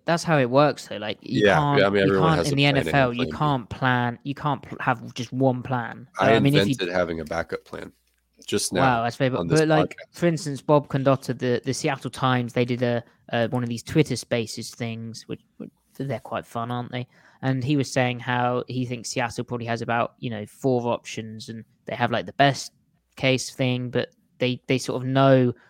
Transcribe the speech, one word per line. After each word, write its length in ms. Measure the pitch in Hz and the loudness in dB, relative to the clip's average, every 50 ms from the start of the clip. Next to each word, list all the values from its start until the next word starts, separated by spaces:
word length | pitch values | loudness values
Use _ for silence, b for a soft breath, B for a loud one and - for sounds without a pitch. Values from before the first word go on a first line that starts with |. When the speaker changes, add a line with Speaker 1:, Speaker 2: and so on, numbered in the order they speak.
| - | -2
Speaker 1:
that's 180 | - 165 165 - | -2 -2 0 2
how 140 | 170 160 | 2 2
it 120 | 143 127 117 | 4 4 4
works 380 | 127 139 151 143 120 - - | 6 4 4 4 2 -2 -8
though. 100 | - 104 | -12 -10
Like, 200 | 104 104 107 98 - | -8 -8 -8 -8 -8
you 240 | - - - 107 104 | -6 -4 0 4 6
Speaker 2:
Yeah, 100 | 101 95 | 6 6
Speaker 1:
can't, 240 | - 147 143 143 104 | 6 4 4 4 4
Speaker 2:
yeah, 80 | 98 | 4
I 20 | 101 | 4
mean, 80 | 101 | 4
Speaker 1:
you 120 | 101 98 98 | 4 4 4
Speaker 2:
everyone 200 | - 95 - - | 4 4 4 4
Speaker 1:
can't 80 | 160 | 4
Speaker 2:
has 100 | 156 - | 4 2
Speaker 1:
in 60 | 151 139 | 2 2
Speaker 2:
a 20 | |
Speaker 1:
the 60 | 139 143 | 2 4
Speaker 2:
plan 120 | 143 139 | 4 4
A 40 | 139 | 2
and 80 | 156 | 0
a 20 | 160 | 2
Speaker 1:
N 60 | 147 | 2
F 60 | 139 | 2
L, 120 | 131 123 120 | 2 2 0
you 40 | |
Speaker 2:
plan 120 | 123 123 156 | -2 -4 -4
B. 80 | 151 | -2
Speaker 1:
can't 320 | - 151 151 139 127 104 - | -2 0 0 0 0 -2 -6
plan, 500 | - - 135 127 127 123 120 120 120 - - | -6 -2 0 2 2 2 0 -2 -4 -6 -8
you 120 | 139 135 | -10 -8
can't 260 | - - 151 135 - | -4 -4 -4 -4 -4
pl-, 160 | - - - - | -6 -12 -10 -6
have 340 | - - 123 117 120 117 - | -2 -2 -2 -4 -6 -14 -10
just 200 | - 117 - 127 | -10 -10 -6 -2
one 280 | 127 131 131 123 123 - | 0 2 2 2 0 -4
plan. 440 | - 131 123 117 - - 117 120 - - - | -6 -4 -4 -4 -6 -10 -12 -16 -10 -2 2
Speaker 2:
I 140 | 95 104 - | 4 4 6
Speaker 1:
Uh, 20 | |
I 40 | 135 | 6
mean, 140 | 135 139 143 | 6 4 4
if 100 | - 101 | 4 4
you 60 | 101 | 2
Speaker 2:
invented 220 | 131 - 95 87 90 | 0 -2 -2 -2 0
having 260 | 90 90 82 82 80 | 0 0 -2 -2 -6
a 60 | 78 | -6
backup 400 | 73 82 85 85 - - - - | -4 -4 -4 -4 -4 -6 -10 -10
plan 260 | - - 80 82 82 - _ _ _ _ _ _ _ _ _ - | -10 -14 -14 -14 -14 -18 _ _ _ _ _ _ _ _ _ -8
just 280 | - 117 104 - - - | -2 -2 -2 -2 0 0
now 80 | - | 2
Speaker 1:
Wow, 220 | 135 127 123 113 117 | 4 4 2 2 0
that's 140 | 117 - | -2 -2
very, 180 | - 139 127 131 | -2 -2 -2 0
Speaker 2:
on 120 | 107 87 | -2 0
Speaker 1:
but, 80 | - 151 | 2 2
Speaker 2:
this 100 | 156 156 | 2 4
Speaker 1:
like, 220 | 156 156 156 - - | 4 4 2 2 0
Speaker 2:
podcast. 280 | - - - - - - | -4 -12 -20 -16 -6 -2
Speaker 1:
for 60 | 170 | 0
instance, 340 | 175 165 143 - 147 139 127 | 0 0 0 -4 -6 -8 -4
Bob 260 | - - 151 147 139 | 0 4 4 4 2
Condotta, 500 | - - 139 131 139 135 127 - - 123 | 2 -2 0 2 2 2 2 0 -6 -6
the, 240 | 120 123 123 120 - - | -2 -2 0 0 0 -2
the 80 | 131 123 | -4 -4
Seattle 380 | - - 151 135 - - 127 | -2 -2 -4 -4 -4 -6 -10
Times, 420 | - - 135 131 127 123 120 113 - | -6 -2 0 0 0 0 -2 -2 0
they 120 | 127 123 | -2 0
did 180 | 123 123 117 127 | 0 0 -2 0
a, 200 | 120 120 117 - b b b b b | 0 -2 -2 -6 b b b b b
uh, 160 | - 117 117 | -2 -2 0
one 160 | 107 120 123 123 | 0 -2 -2 -4
of 60 | 117 | -4
these 140 | 120 113 - | -6 -8 -6
Twitter 320 | - - 160 147 - 123 | -2 2 2 2 2 0
Spaces 540 | - - - 127 120 110 - - 117 113 - | -6 -4 -4 -2 -2 -2 -4 -8 -12 -12 -12
things, 540 | - - 120 113 113 113 113 113 110 - - | -10 -8 -8 -8 -8 -10 -10 -12 -14 -14 -12
which, 140 | - 113 - _ _ _ | -12 -14 -14 _ _ _
which 140 | - - - _ _ _ _ _ | -18 -18 -18 _ _ _ _ _
they're 220 | - 135 139 123 107 | -10 -8 -6 -6 -8
quite 260 | - - 117 95 78 | -8 -8 -8 -8 -8
fun, 240 | - - 120 117 120 | -8 -8 -6 -6 -6
aren't 220 | 123 123 120 - | -6 -6 -8 -8
they? 160 | - 123 127 - b b b b b b | -8 -8 -10 -10 b b b b b b
And 220 | b 131 131 131 120 | b -2 -2 -2 0
he 120 | 143 151 | 0 0
was 160 | 139 123 - | 0 0 0
saying 280 | - 135 127 120 123 120 | 0 0 0 0 -2 -4
how 440 | 117 127 123 123 123 123 123 123 - | -4 -4 -2 0 0 0 0 -2 -4
he 180 | - 123 127 123 | -4 -6 -6 -6
thinks 240 | 120 123 117 104 - | -6 -6 -10 -10 -8
Seattle 340 | - 131 120 113 - - 117 | -6 -4 -4 -4 -4 -8 -8
probably 220 | - 123 117 113 | -6 -6 -8 -4
has 160 | 117 117 117 | -4 -6 -4
about, 320 | 117 120 117 120 117 - _ - | -4 -2 -2 -2 -2 -4 _ -8
you 100 | 135 123 | -8 -8
know, 160 | 110 104 107 | -8 -8 -10
four 420 | - - - - 135 127 120 117 | -12 -10 -4 0 0 0 0 0
options, 600 | 120 110 - - - - 113 110 110 110 110 - - | -2 -4 -4 -6 -10 -12 -10 -10 -12 -12 -14 -14 -14
and 160 | 113 113 110 _ _ _ _ | -14 -14 -16 _ _ _ _
they 100 | - 110 | -8 -4
have, 160 | 110 120 113 | -2 0 0
like, 140 | 117 104 87 | 0 -2 -4
the 60 | 101 - | -2 2
best 380 | - 139 143 131 - - - _ _ _ _ _ _ _ _ _ | 2 4 4 2 0 -6 -14 _ _ _ _ _ _ _ _ _
case 340 | - - 131 131 127 - - | -2 0 2 2 0 -2 -6
thing, 400 | - - 131 127 123 123 127 120 | -4 -2 -2 0 0 -2 -4 -4
but 200 | 123 123 - - _ _ _ _ _ | -4 -4 -4 -4 _ _ _ _ _
they, 240 | - 127 123 123 - _ | -2 -2 -2 -2 -2 _
they 100 | - 135 | -2 -2
sort 240 | 127 - - 110 127 | -2 -2 -4 -6 -4
of 60 | 123 | -2
know, 460 | 131 131 135 135 135 135 131 127 123 120 b b | 0 2 4 6 8 8 8 6 4 0 b b